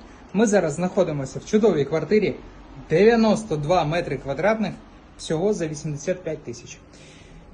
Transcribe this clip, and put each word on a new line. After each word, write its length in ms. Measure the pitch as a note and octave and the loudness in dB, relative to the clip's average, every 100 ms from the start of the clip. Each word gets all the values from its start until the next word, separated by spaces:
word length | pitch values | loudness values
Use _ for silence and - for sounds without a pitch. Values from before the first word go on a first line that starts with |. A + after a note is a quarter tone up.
| - - - | -20 -20 -6
Ми 140 | F#3 A3 | 0 4
зараз 260 | G3+ E3 | 4 2
знаходимося 640 | C#3+ F3+ G3+ E3 D3 C3+ C#3 | -2 -2 0 0 0 -6 -10
в 60 | |
чудовій 400 | - G#3+ G#3+ D#3+ | 0 4 4 2
квартирі, 500 | C3+ D#3 D3 G#3+ F3 B2+ - - - C#3 B2+ | 0 -2 2 2 2 -4 -12 -20 -20 -20 -2
дев'яносто 680 | D#3 G#3+ A#3 A3 F#3+ - D3+ | 4 6 6 4 2 0 -4
два 280 | C#3+ F3+ | 0 0
метри 320 | D3+ E3+ E3+ C3+ | 2 -2 -4 -6
квадратних, 560 | C3+ C3+ F#3 A3 G3 D3 - - - - | -6 -2 0 0 -2 -6 -18 -20 -20 -18
всього 360 | - D#3+ G3 | -6 -2 -2
за 140 | G3 E3 | -2 -4
вісімдесят 560 | D3+ D#3+ C#3+ - F3 | -6 -8 -8 -6 -6
п'ять 200 | D#3+ D#3 | -6 -10
тисяч. 340 | - A#2 - - - - - - - - - | -12 -16 -16 -20 -20 -20 -20 -20 -20 -20 -20